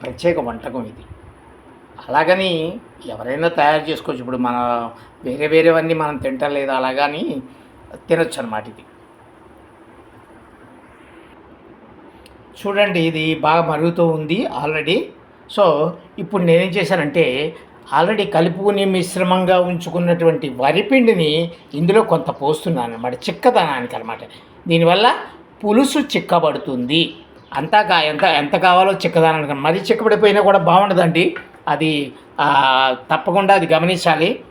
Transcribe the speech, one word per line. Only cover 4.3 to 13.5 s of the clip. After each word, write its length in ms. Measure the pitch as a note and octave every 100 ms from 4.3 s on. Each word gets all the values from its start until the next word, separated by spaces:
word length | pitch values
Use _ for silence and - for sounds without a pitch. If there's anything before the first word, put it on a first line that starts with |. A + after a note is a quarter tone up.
| B2+
మన 520 | B2 B2 B2 A#2+ A#2 - - -
వేరే 240 | C3 C3+ D3+
వేరేవన్నీ 460 | D#3+ E3 D#3+ D#3+
మనం 240 | E3 D3+ C#3+
తింటం 360 | C3+ C3 D3
లేదు, 180 | C#3+ C3+
అలాగని 680 | C3 C3 C3 C#3+ D3+ E4+ C#3 B2+ - - - - - -
తినొచ్చు 300 | E3 D#3+ -
అన్నమాట 280 | A#2 A2 A2+
ఇది. 160 | G#2 - - - - - - - - - - - - - - - - - - - - - - - - - - - - - - - - - - - - - -
చూడండి, 400 | G3+ G3+ G3+ F3+
ఇది 360 | E3 D#3+ D#3+ D#3
బాగా 260 | D#3